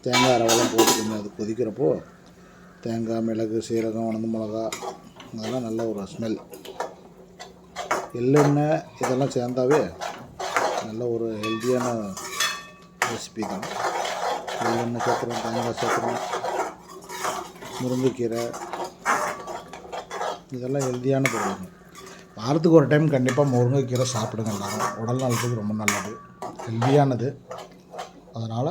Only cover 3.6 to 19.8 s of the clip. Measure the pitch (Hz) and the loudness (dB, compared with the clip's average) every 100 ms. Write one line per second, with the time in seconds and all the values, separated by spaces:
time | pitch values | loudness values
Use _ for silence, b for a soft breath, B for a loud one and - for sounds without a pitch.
3.6 | - 113 110 110 113 110 113 110 107 110 | 0 0 0 -2 -2 -2 -2 -2 -2 -4
4.6 | 113 - 110 - - - - 113 110 127 | -4 -4 -8 -10 -18 -20 -14 -8 -4 -4
5.6 | 113 113 113 104 95 - 113 104 - - | -2 -2 -2 -4 -8 -6 -4 -4 -8 -16
6.6 | - - - - - - - - - - | -16 -10 -10 -10 -20 -20 -20 -20 -20 -20
7.6 | - - - - - 123 123 143 147 143 | -16 -12 -4 -4 -4 -2 4 6 6 4
8.6 | 151 156 - - - 127 135 131 123 127 | 2 0 -4 -6 -2 0 0 0 -2 0
9.6 | 127 151 95 - - - - - - - | 4 4 2 -4 -8 -10 -16 -10 -4 0
10.6 | - - 110 110 120 117 113 107 107 113 | 0 -2 -4 -4 -2 -2 -2 -4 -4 -2
11.6 | 120 127 123 117 101 95 - - - - | 2 2 2 -2 -4 -8 -8 -2 -2 -2
12.6 | - - - - 117 113 - 110 104 196 | -12 -18 -20 -6 -4 -4 -8 -8 -6 -6
13.6 | - - - - - - - - - - | -6 -4 -4 -2 -4 -2 -4 -4 -6 -2
14.6 | - 117 120 117 120 120 117 120 117 117 | 0 0 0 0 0 0 -2 -4 -2 -2
15.6 | 120 113 117 117 - - - - - 415 | -2 -2 0 0 0 -4 -4 -4 -4 -4
16.6 | - - - 381 - 466 - - - - | -4 -8 -18 -18 -14 -6 -6 -6 -10 -14
17.6 | - - 127 127 131 120 117 117 120 - | -12 -6 -2 2 2 2 -2 -2 -4 -6
18.6 | - - - - - - 1077 1077 1077 - | -8 -8 -8 -6 -2 0 0 -4 -10 -12
19.6 | - - | -12 -16